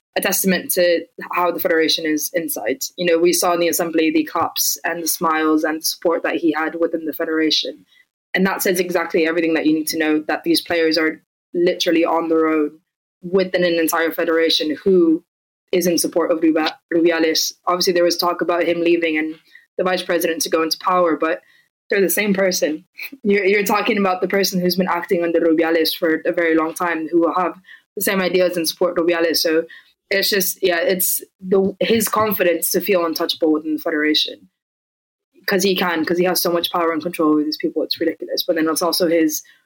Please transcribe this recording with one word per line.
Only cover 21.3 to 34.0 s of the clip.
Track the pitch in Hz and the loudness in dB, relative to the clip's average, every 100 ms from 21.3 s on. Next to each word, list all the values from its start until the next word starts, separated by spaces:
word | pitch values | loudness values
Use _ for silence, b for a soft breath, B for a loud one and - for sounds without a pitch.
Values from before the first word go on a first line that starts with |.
| 165 b b b _ - | -4 b b b _ -4
they're | 208 | 0
the | 180 | 2
same | - 208 | 0 0
person. | 190 190 180 165 156 - - B - | 2 2 2 -2 -4 -10 -16 B -6
You're, | 208 202 | 0 2
you're | 190 208 | 4 2
talking | 196 208 202 208 | 2 0 0 0
about | 196 180 | 0 0
the | 185 | 0
person | 196 185 190 | 0 0 0
who's | 180 175 | 0 0
been | 180 | 0
acting | 170 - 175 | -2 0 0
under | 170 165 | 2 2
Rubiales | 165 160 165 165 156 - | 2 2 2 2 0 0
for | 170 160 156 | 0 0 0
a | |
very | 175 165 | 0 2
long | 160 160 | 2 0
time, | 165 180 160 156 | -2 -4 -2 0
who | 170 | 2
will | 165 | 2
have | 180 175 165 B B B - | 0 -2 -4 B B B -6
the | |
same | 196 190 | -2 0
ideas | 185 180 180 175 | 2 2 2 0
and | 165 | -4
support | - 180 175 | -2 -2 0
Rubiales. | 170 170 170 147 | 0 2 2 0
So | 170 160 165 B B B - | 0 0 -2 B B B -6
it's | 196 190 | -2 0
just, | 202 185 - | 0 -2 -2
yeah, | 190 170 | -2 0
it's | 180 185 - - - _ | 0 0 -2 -4 -8 _
the, | 185 185 196 196 | -2 2 2 0
his | 180 226 208 | 0 0 0
confidence | - 214 196 180 165 - | 0 -2 0 0 0 0
to | 190 | -2
feel | 180 190 | 0 0
untouchable | 170 160 165 - 160 | 0 -2 -4 0 2
within | 151 156 | 2 0
the | 151 | -4
Federation. | 170 156 | -2 -2